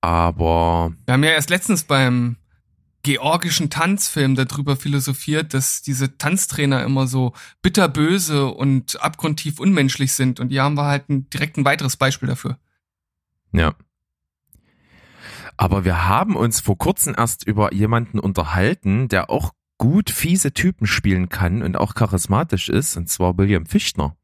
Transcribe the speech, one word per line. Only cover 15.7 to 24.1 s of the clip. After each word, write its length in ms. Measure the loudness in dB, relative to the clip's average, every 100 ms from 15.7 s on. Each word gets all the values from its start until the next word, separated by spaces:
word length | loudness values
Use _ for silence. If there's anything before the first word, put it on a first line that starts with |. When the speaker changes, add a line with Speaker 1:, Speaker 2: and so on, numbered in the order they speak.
| 2 2
Speaker 1:
wir 200 | 2 2
haben 280 | 2 2 0
uns 240 | 0 0
vor 180 | -2 0
kurzem 380 | 0 0 -2 0
erst 280 | -2 -2 -4
über 260 | 0 0
jemanden 460 | 2 2 2 0 -2
unterhalten, 880 | -2 -2 0 2 2 0 0 0 2
der 220 | 0 0
auch 240 | -4 -4 _ _ _
gut 320 | 4 4 2
fiese 440 | -2 0 2 0
Typen 320 | 0 0 0 -2
spielen 420 | 0 2 2 0
kann 320 | 0 0 0
und 140 | -2 -2
auch 160 | -2 0
charismatisch 720 | 0 0 0 0 0 -2 0
ist, 280 | 0 0 -6
und 100 | -6
zwar 280 | 0 0 2
William 280 | 2 2 2
Fichtner. 500 | -2 -2 -4 -4